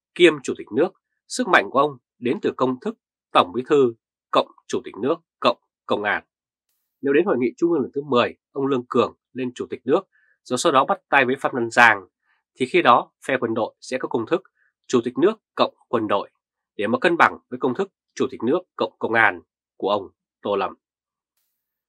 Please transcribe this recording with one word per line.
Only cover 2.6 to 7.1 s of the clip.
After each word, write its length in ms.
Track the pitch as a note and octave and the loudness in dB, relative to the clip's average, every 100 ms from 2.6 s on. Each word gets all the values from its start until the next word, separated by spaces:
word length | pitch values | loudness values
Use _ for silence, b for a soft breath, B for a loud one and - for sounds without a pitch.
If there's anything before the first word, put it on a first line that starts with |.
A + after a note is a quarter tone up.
| B2+ B2+ | -2 -2
thức 180 | G#3 A3+ _ _ _ | -8 -12 _ _ _
tổng 200 | D3 A#2 A#2 | 0 0 -2
bí 80 | B2+ | 0
thư 260 | D3+ B2+ A2+ _ _ _ | 2 2 0 _ _ _
cộng 160 | C#3 - _ - | -2 -2 _ -8
chủ 140 | F#2+ | -8
tịch 100 | - - | -8 -6
nước 140 | A#2+ E3 _ _ | -4 -4 _ _
cộng 180 | B2+ - _ _ - | -2 -2 _ _ -6
công 180 | G2+ | -4
an. 200 | G#2 F2+ - _ _ _ _ _ _ _ | -4 -6 -8 _ _ _ _ _ _ _
Nếu 120 | C3 | 0